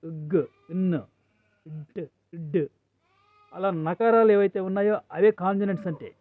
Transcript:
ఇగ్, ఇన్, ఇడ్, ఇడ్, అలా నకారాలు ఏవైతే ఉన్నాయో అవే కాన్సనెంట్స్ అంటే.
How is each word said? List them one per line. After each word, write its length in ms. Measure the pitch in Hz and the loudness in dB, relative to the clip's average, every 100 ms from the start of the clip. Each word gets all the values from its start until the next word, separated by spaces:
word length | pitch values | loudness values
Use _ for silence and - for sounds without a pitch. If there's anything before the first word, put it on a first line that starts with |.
| 160 | -12
ఇగ్, 380 | 160 151 170 - _ _ | -12 -2 -2 -2 _ _
ఇన్, 240 | 175 185 165 - _ _ _ _ _ - | -2 0 -2 -4 _ _ _ _ _ -18
ఇడ్, 400 | 156 147 - 156 _ _ | -18 -14 -14 -14 _ _
ఇడ్, 340 | 170 156 170 147 _ _ _ _ _ _ _ _ | -14 -6 -4 -4 _ _ _ _ _ _ _ _
అలా 180 | 170 190 | -6 -4
నకారాలు 600 | 170 156 175 233 226 220 | -2 -4 0 4 6 6
ఏవైతే 280 | 202 196 196 | 6 4 0
ఉన్నాయో 420 | 185 190 202 214 - | -4 0 0 0 -4
అవే 200 | 160 208 | 2 2
కాన్సనెంట్స్ 560 | 214 180 196 202 185 185 | 2 -2 -2 -2 -4 -6
అంటే. 280 | 156 107 - | -10 -12 -20